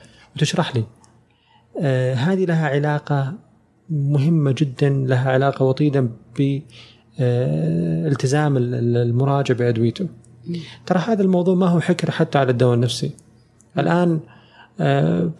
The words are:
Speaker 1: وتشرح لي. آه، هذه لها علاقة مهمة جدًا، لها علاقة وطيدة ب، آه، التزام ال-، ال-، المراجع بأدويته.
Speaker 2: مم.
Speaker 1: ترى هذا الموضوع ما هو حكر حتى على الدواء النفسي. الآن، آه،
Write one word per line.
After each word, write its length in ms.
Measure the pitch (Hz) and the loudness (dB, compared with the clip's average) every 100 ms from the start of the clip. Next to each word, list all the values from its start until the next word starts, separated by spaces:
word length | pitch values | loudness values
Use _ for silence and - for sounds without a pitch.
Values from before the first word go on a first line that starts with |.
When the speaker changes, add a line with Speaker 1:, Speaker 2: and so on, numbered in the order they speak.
| - - - - | -20 -20 -20 -4
Speaker 1:
وتشرح 400 | 147 175 165 120 | -2 0 -2 -2
لي. 80 | 110 - - _ _ _ _ _ _ - | -4 -8 -20 _ _ _ _ _ _ -4
آه، 340 | 151 127 127 | -2 0 0
هذه 300 | 131 147 190 | 0 0 0
لها 240 | 180 165 151 | 0 0 0
علاقة 680 | 143 147 147 - 143 135 196 - _ _ _ - | 0 0 -2 -2 -2 -2 -8 -16 _ _ _ -8
مهمة 640 | 156 139 147 147 165 143 123 | -4 0 0 2 2 2 0
جدًا، 300 | 147 123 143 | -2 0 0
لها 420 | 139 131 127 131 | 0 0 0 2
علاقة 340 | 131 139 135 | 2 2 2
وطيدة 360 | 135 131 151 139 123 117 - - | 0 2 0 2 0 -4 -10 -2
ب، 220 | 139 139 - - - - _ - | -2 -2 -8 -18 -20 -20 _ -4
آه، 880 | 123 120 135 151 160 165 170 165 165 | 0 0 0 0 0 0 -2 -2 -2
التزام 480 | 135 131 147 151 135 | -2 0 0 2 0
ال-، 180 | 120 | 0
ال-، 220 | 123 117 120 | -2 0 0
المراجع 580 | 120 120 135 139 127 | 0 0 2 0 0
بأدويته. 540 | 120 123 113 117 - 185 - - - 160 | 0 0 2 0 -2 -8 -10 -20 -18 -10
Speaker 2:
مم. 100 | 170 151 - - | -10 -12 -16 -2
Speaker 1:
ترى 120 | 180 | -2
هذا 240 | 160 214 | 0 0
الموضوع 320 | 190 180 175 | 2 2 2
ما 120 | 185 185 | 2 2
هو 140 | 170 | 2
حكر 300 | - 175 160 | 0 0 -2
حتى 280 | - 160 - | -2 0 2
على 120 | 127 | 2
الدواء 240 | 120 123 | 2 2
النفسي. 360 | 120 120 - 139 - - _ _ _ _ - | 2 0 -2 -6 -8 -18 _ _ _ _ -4
الآن، 420 | 170 170 175 160 - - - - - - | 0 2 2 0 -6 -18 -20 -20 -18 -4
آه، 500 | 147 139 156 175 170 160 | 0 2 2 0 -2 -4